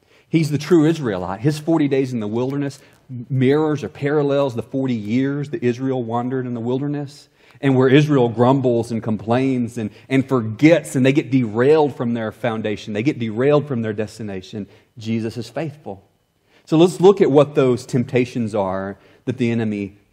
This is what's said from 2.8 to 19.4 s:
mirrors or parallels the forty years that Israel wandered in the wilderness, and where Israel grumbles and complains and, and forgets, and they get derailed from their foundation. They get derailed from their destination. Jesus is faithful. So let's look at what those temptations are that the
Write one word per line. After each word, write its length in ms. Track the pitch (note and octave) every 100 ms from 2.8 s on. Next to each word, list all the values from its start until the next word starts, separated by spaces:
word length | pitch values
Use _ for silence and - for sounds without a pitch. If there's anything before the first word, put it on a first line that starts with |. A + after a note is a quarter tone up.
| _ _ -
mirrors 760 | B2 B2 C3 B2+ D3 D#3 D3+
or 60 | G2+
parallels 640 | - C#3+ D3+ C#3+ C#3 C#3 A#2
the 80 |
forty 320 | - C3+ C3 A#2+
years 540 | G#2 B2 C#3 C#3+ C#3+
that 140 | A#2+
Israel 400 | B2 A#2+ C3+ B2+
wandered 420 | A2+ A#2 B2 C3 B2+
in 80 |
the 60 | A#2+
wilderness, 680 | A2+ C3 C#3+ D3 C#3 - _ _ _ _
and 160 | C#3 B2+
where 100 | C3
Israel 400 | C#3 D3+ C#3+ A#2+
grumbles 640 | A2 A#2+ C#3 B2 A#2 A2+
and 100 | A2+
complains 760 | A#2 G#2+ G2+ B2 C3+ B2+ A#2 A#2
and, 120 | G#2+ - -
and 180 | C3+ C3
forgets, 680 | C3 A2 G#2+ D3+ F3 D3+ D3
and 100 | B2+
they 80 |
get 180 | C#3+ A#2+
derailed 640 | C3 A#2 G#2+ C3 D#3 D3 B2
from 180 | A#2+
their 200 | A#2 A2
foundation. 580 | - A#2+ A2 G#2+ G#2 -
They 120 | G#2
get 160 | B2+ B2
derailed 480 | A2+ G#2+ C#3 D3 D3
from 140 | B2
their 120 | A2
destination. 720 | G#2+ G#2 - G#2+ F#2+ - A2 G2 - _ -
Jesus 400 | A2 A2+ A2 A#2+
is 120 | A2
faithful. 540 | - D#3+ - - F#2+ _ _ _ _ _ _ -
So 120 | D#3
let's 220 | E3+ E3+
look 220 | F3+ G3+
at 100 | D#3
what 240 | C#3 C#3+ D3+
those 300 | C3 A#2+ -
temptations 680 | C3 A#2+ B2 B2 B2+ A2
are 440 | G#2 F#2+ F#2+ G2 G2+ _ _
that 140 | -
the 140 | A#2